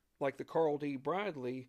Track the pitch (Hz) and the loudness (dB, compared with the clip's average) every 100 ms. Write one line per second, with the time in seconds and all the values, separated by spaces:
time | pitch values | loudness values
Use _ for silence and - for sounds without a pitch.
0 | _ - 139 - - 165 160 147 147 135 | _ -4 -2 -2 -2 2 4 2 0 -2
1 | 143 175 208 147 123 131 | 0 0 0 -2 -4 -4